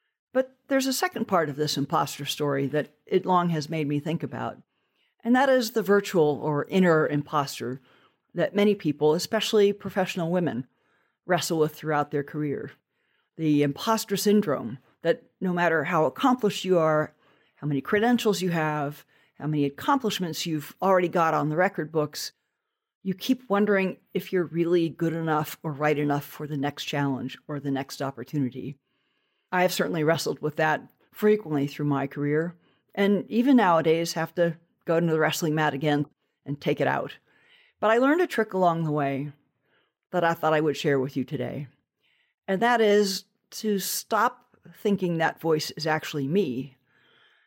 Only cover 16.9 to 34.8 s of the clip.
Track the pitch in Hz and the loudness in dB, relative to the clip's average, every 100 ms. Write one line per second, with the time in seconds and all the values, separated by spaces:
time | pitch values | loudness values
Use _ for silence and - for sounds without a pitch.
16.9 | 156 151 _ _ _ _ - 143 139 - | 2 0 _ _ _ _ -10 -4 -4 0
17.9 | 208 226 240 220 190 180 170 156 151 143 | 2 2 2 2 0 0 -2 -2 -2 -4
18.9 | 147 _ _ _ - 147 151 143 143 - | -8 _ _ _ -10 -4 0 -2 -2 0
19.9 | 285 220 - 180 156 175 156 143 - 185 | 0 0 -4 -4 -6 -4 -6 -6 -4 2
20.9 | 185 180 175 165 156 147 151 196 202 156 | 2 2 2 2 2 0 2 0 0 -6
21.9 | 160 151 - - _ _ _ _ _ _ | -2 -4 -6 -12 _ _ _ _ _ _
22.9 | _ 190 185 - 254 - 202 208 202 190 | _ -8 -6 -2 -2 0 0 2 2 0
23.9 | - _ 185 170 185 160 160 170 175 165 | -4 _ -8 -2 -2 -2 -2 2 2 0
24.9 | 135 165 165 165 151 147 - 165 139 151 | -2 -4 -2 -2 -2 -4 -8 -8 -2 0
25.9 | 147 147 143 - - 147 147 143 143 - | 0 0 -2 -4 -12 -8 -4 -4 -6 -6
26.9 | 143 143 131 120 - - 147 143 135 135 | -2 -2 -2 -6 -12 -12 -8 -4 -6 -6
27.9 | - 135 135 - 151 127 131 127 143 _ | -8 -8 -8 -6 -2 -2 -4 -12 -14 _
28.9 | _ _ _ _ _ - 180 180 180 175 | _ _ _ _ _ -6 0 0 0 -2
29.9 | 175 151 165 - 151 151 - 156 151 - | 0 0 0 -2 -4 -6 -2 0 0 -6
30.9 | _ _ - 214 214 165 151 143 - 147 | _ _ 0 2 2 2 -2 -2 -2 -2
31.9 | 139 135 147 143 151 170 - _ _ _ | -2 -2 -4 -2 0 -2 -8 _ _ _
32.9 | - 202 202 - 220 254 254 196 165 160 | -2 0 0 0 0 4 6 6 4 4
33.9 | 165 170 - 160 - 170 165 _ _ | 2 0 -4 -4 0 0 -2 _ _